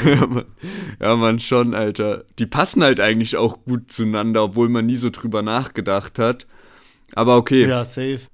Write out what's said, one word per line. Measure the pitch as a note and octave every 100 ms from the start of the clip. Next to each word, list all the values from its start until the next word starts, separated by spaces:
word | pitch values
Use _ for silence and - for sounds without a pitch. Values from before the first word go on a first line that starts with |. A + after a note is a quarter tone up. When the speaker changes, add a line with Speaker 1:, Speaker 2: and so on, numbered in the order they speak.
Speaker 1:
würde. | C3 C#3+
Speaker 2:
<laughs> |
Ja, | C#3+
Mann. | B2 - - F3 G#3 F#3 G#2
Ja, | G#2 A#2
Mann, | A2+ A2+
schon, | - B2+ A#2+ G#2
Alter. | G#2+ G2+ G#2+ G2+ - -
Die | A2+
passen | - E3+ -
halt | D#3 B2
eigentlich | G#2 A2+ A2+ -
auch | - -
gut | - B2 A#2+
zueinander, | - A2 G#2+ A2 A2 G#2+
obwohl | G#2 A#2
man | A#2+ A2+
nie | B2
so | A#2+
drüber | A#2 A#2 G#2+
nachgedacht | G#2+ A#2 C3 - G2 G2 F#2+ -
hat. | A#2 B2 - - - - - _ _ -
Aber | A#2 B2
okay. | A#2+ C3 C3
Speaker 1:
Ja, | B2+ A#2+
safe. | - C3 C3+ B2+